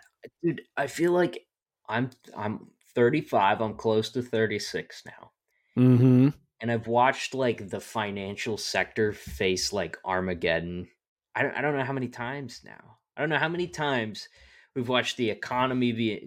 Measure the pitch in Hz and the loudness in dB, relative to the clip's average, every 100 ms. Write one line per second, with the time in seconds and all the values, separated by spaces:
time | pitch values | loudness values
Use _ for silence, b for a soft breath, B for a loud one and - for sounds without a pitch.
0 | - _ - _ 170 143 - - 139 - | -14 _ -20 _ -4 -4 -6 -6 -6 0
1 | 170 175 170 - - _ _ _ - 113 | 2 4 2 -2 -16 _ _ _ -4 -2
2 | 127 - - - 104 107 - _ _ 123 | -2 -6 -16 -8 -6 -6 -10 _ _ 4
3 | 120 151 151 120 98 107 110 107 113 110 | 4 4 0 2 4 2 -2 -2 0 0
4 | 107 127 123 110 107 104 - 82 - - | 0 -4 -2 0 0 -2 -6 -8 -8 -14
5 | - - - _ _ _ _ - 127 123 | -18 -20 -20 _ _ _ _ 4 6 8
6 | 127 127 139 - _ - 113 117 113 117 | 8 8 6 2 _ -8 -4 -2 0 4
7 | 131 131 - 131 123 107 98 101 - 113 | 4 2 -4 -2 0 -2 -6 -10 -6 -6
8 | 104 98 98 101 113 104 - 98 92 - | -4 -4 -8 -6 -6 -6 -2 -2 -2 0
9 | 107 104 - - 95 92 - 101 82 - | 0 -2 -10 -2 0 0 -2 -4 -4 -6
10 | 95 92 92 82 85 82 85 87 90 _ | -4 -2 -2 -2 0 0 -2 -8 -10 _
11 | _ _ _ 110 135 - 143 143 131 135 | _ _ _ -2 -2 -2 -2 -2 -4 -4
12 | 123 120 120 143 131 - 50 - - _ | -6 -8 -10 -10 -12 -16 -20 -20 -20 _
13 | _ - 151 147 156 175 180 - 147 127 | _ -6 0 0 0 -2 -6 -4 -2 0
14 | 110 98 - b b b b 135 120 123 | -2 -8 -16 b b b b -6 0 0
15 | 117 - 113 101 - 123 131 127 123 113 | 0 -2 -2 -2 -4 0 0 2 0 0
16 | 113 101 | -2 -2